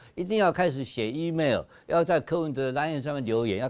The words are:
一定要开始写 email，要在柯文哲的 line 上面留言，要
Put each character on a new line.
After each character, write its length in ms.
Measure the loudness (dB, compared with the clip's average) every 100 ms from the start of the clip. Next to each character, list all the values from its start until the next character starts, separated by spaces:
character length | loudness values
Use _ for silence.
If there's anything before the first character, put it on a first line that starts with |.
| -14 -8
一 80 |
定 140 | -2 2
要 120 | 2
开 180 | 2 0
始 160 | 0
写 240 | -6 -4 -4
email， 520 | -2 -2 0 2 2 -2 -12 0
要 160 | 2
在 160 | 4 2
柯 220 | 0 -2
文 120 | -2
哲 200 | -2 -2
的 80 | -2
line 200 | -2 -2
上 140 | -4
面 100 | -4
留 220 | 0 2 2
言， 120 |
要 100 | 0